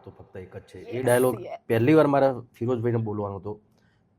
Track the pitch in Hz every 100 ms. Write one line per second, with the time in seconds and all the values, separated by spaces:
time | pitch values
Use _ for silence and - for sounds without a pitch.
0 | - - 90 98 90 98 - 95 95 117
1 | 127 123 127 120 - - - 113 120 160
2 | 143 139 135 123 - _ 117 123 117 117
3 | 110 104 101 98 95 107 _ _ _ _
4 | _